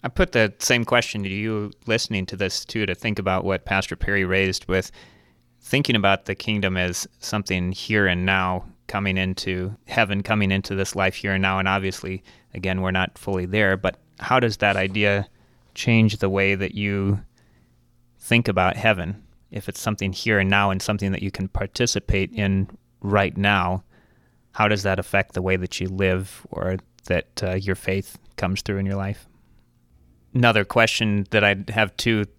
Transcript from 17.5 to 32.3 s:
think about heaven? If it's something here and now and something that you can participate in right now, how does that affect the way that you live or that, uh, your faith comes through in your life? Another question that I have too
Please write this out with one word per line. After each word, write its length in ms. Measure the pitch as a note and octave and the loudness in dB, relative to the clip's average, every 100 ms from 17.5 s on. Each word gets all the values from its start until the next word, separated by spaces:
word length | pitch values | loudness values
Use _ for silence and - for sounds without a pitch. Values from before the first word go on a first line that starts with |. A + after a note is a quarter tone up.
| _ _ _ _ _ _ _ | _ _ _ _ _ _ _
think 300 | - A#2 A#2 | 0 2 2
about 280 | F#2 F#2 - | 2 2 2
heaven? 460 | A2 G2 E2 G2 - _ _ | 0 0 -2 -8 -14 _ _
If 160 | G#2 - | -12 -10
it's 120 | - | -8
something 320 | - G#2+ G2 | -6 -4 -4
here 280 | F#2 - G#2 | -4 0 2
and 100 | F#2+ | 4
now 200 | G2+ G2+ | 4 2
and 120 | F#2+ | 0
something 300 | - G#2 G2+ | -2 -2 -2
that 100 | F#2+ | -2
you 80 | G2 | -4
can 160 | - F#2+ | -6 -6
participate 840 | - G2+ - A#2+ - - G2 F#2+ | -4 -6 -2 -2 -2 0 0 0
in 360 | - G2+ F#2+ F#2+ - _ _ | -2 0 0 -2 -6 _ _
right 360 | G2 G2+ F#2+ - | 0 2 2 0
now, 480 | G2+ G2+ F2+ F#2 - _ _ _ _ _ _ | 2 2 2 -4 -8 _ _ _ _ _ _
how 160 | - G#2+ | -2 0
does 160 | G#2 | 2
that 160 | G2 F#2+ | 0 -2
affect 340 | F#2+ G2 F#2+ | 0 -2 -2
the 80 | - | -2
way 140 | F#2 F#2+ | 0 0
that 240 | F2+ - | -2 -6
you 80 | F#2+ | -6
live 560 | F#2+ F#2+ F#2 F#2+ - - | 0 0 0 -4 -12 -12
or 260 | - F#2 F#2 - _ | -6 -4 -4 -8 _
that, 380 | - F2 - - | -2 -2 -2 -6
uh, 120 | F#2+ | -4
your 220 | F#2 F#2+ F#2 | -4 -2 -4
faith 420 | - F#2+ - - - - | -2 -4 -6 -16 -20 -6
comes 260 | F#2+ F#2+ | -4 -4
through 160 | - G2 | -4 -4
in 80 | G2 | -2
your 100 | G2 | -4
life? 320 | G2 G2+ - _ _ _ _ _ _ _ _ _ _ | -6 -8 -14 _ _ _ _ _ _ _ _ _ _
Another 300 | B2+ A#2+ G#2+ | 2 4 4
question 600 | G2+ A#2+ A2+ - A2 G2+ G2 | 2 4 4 4 0 0 2
that 140 | A2 | 4
I 120 | G2+ G2 G2 | 4 2 -2
have 280 | A2 G#2 - | 0 0 0
too 280 | A#2 A2 G#2 | 0 2 0